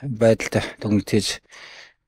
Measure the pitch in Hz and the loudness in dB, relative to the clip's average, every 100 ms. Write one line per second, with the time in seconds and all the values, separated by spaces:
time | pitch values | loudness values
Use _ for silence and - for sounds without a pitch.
0 | 143 110 113 110 - - - - 98 104 | -10 2 2 2 0 -4 -4 -6 -2 0
1 | - 107 - - _ - - - - _ | 2 -2 -2 -6 _ -20 -20 -20 -20 _